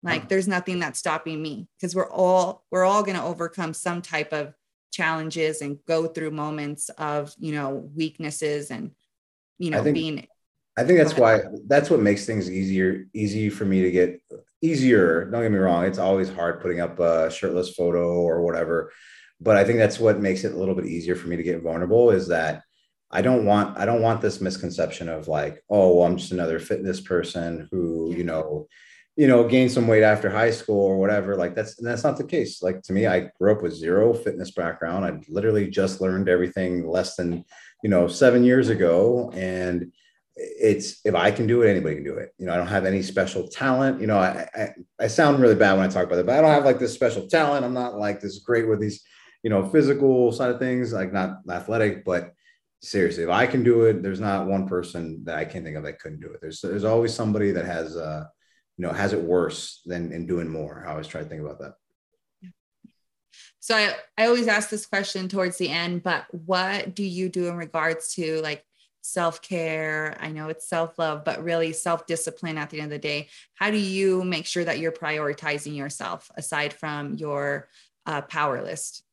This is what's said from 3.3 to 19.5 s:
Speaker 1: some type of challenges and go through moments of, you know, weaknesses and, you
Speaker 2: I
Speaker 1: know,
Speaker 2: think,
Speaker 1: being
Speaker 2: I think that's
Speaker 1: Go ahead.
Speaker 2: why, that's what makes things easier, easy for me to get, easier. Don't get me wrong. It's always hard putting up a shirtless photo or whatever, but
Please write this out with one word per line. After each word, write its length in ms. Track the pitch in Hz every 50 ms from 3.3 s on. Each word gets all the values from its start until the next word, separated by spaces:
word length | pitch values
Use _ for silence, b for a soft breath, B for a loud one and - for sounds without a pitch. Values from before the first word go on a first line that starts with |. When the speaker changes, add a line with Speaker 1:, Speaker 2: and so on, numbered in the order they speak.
| 175 165 170 165 - - 180 160 156
Speaker 1:
some 280 | - - 180 175 175
type 300 | 175 - - 156 156 - -
of 200 | 151 147 143 - _ _ _ _ _ _ _
challenges 720 | - - 175 160 160 160 156 160 151 165 160 156 156 156
and 220 | 147 143 143 143 _
go 220 | - 165 160 165 165
through 240 | 165 165 160 156
moments 580 | 156 151 147 151 151 151 147 147 147 147 - - - -
of, 380 | 156 151 147 147 143 143 - _
you 140 | - 160
know, 380 | 151 151 143 135 139 135 - 139 147
weaknesses 760 | 156 160 156 151 _ 160 147 143 - - 151 147 147 147 -
and, 200 | 131 - - - _ _ _ _ _ _ _ _ _ _ _ _ _ _
you 120 | 180 170 156
Speaker 2:
I 40 | -
Speaker 1:
know, 60 | -
Speaker 2:
think, 100 | 151 143
Speaker 1:
being 320 | 165 160 160 151 139 - _ _ _ _ _ _ _ _ _ _ -
Speaker 2:
I 60 | 120
think 120 | 139 180 170
that's 140 | 151 156 -
Speaker 1:
Go 120 | - 123
ahead. 240 | 113 113 107 - -
Speaker 2:
why, 60 | - - - 104
that's 220 | 139 143 147 -
what 100 | 175 139
makes 260 | 107 104 101 101 -
things 240 | - 113 104 92 90
easier, 580 | 92 95 95 95 95 92 92 92 92 92 - - _
easy 360 | 107 107 104 98 110 110 104
for 160 | 101 - 107
me 160 | 98 95 95
to 100 | 92 92
get, 300 | 87 90 90 87 - - _ _ - - _ _ _ _
easier. 640 | - 165 165 135 127 131 120 104 92 85 80 82 92
Don't 160 | 95 107 117
get 100 | 117 113
me 60 | 110 98
wrong. 260 | 95 92 85 85 87
It's 120 | 95 92 95
always 300 | 92 95 98 98 92 92
hard 320 | 92 87 85 85 82 -
putting 180 | - 90 87 85
up 200 | 85 85 85 -
a 300 | 87 85 82 80 80 80
shirtless 460 | 80 - - 92 80 90 90 92 -
photo 380 | - 90 85 87 87 85 85 87
or 280 | 87 87 85 80 85
whatever, 500 | 85 85 82 82 82 80 85 82 80 B B B B B B B B B B B
but 160 | 82 113